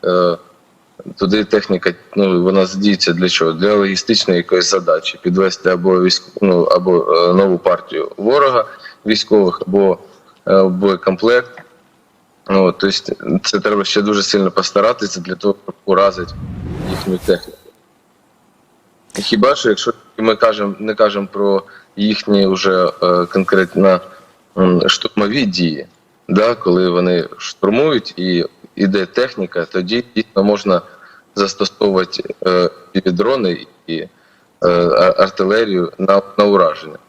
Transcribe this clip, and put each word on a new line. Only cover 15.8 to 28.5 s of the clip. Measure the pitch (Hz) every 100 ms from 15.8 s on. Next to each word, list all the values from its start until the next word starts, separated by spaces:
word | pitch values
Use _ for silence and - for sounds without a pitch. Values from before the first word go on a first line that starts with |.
| -
уразити | 95 98 92 87 - - - - - -
їхню | 95 - 185
техніку. | - 90 - - - _ _ _ _ _ _ _ _ _ _ _ _ _ _ -
Хіба | 202 110 123 139
що, | 120
якщо | 101 - - _ -
ми | 110 107
кажем-, | 113 107 101 98
не | 107 104
кажемо | 107 101 98
про | 101 101 98 - - _ -
їхні | 104 104 - 101 98
вже, | 92 98 92 90 -
е, | 90 90 87
конкретно, | 98 92 95 90 - 95 92 - - _ _ _ -
м, | 92 90 -
штурмові | - - - 101 127 113
дії, | 90 85 73 - _ _ _ -
да, | 92 110 117
коли | 95 87 92
вони | 87 90 90 - -
штурмують | - - 98 110 156 131 - -
і | 92 87 82